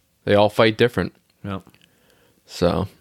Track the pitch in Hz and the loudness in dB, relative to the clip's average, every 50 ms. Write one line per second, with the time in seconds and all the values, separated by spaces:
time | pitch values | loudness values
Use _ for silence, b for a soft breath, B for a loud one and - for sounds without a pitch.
0 | _ _ _ _ - 104 104 101 104 104 - - 117 110 110 - 117 120 - 98 | _ _ _ _ -4 0 2 2 2 2 2 2 2 2 2 2 0 0 0 -2
1 | 90 92 - _ _ _ _ _ - 101 98 95 - _ _ _ b b b b | -6 -6 -8 _ _ _ _ _ -14 -12 -12 -14 -14 _ _ _ b b b b
2 | b b b b b b b b b - - - 87 87 80 85 95 - b b | b b b b b b b b b -16 -8 -4 -2 -2 -2 -2 -4 -6 b b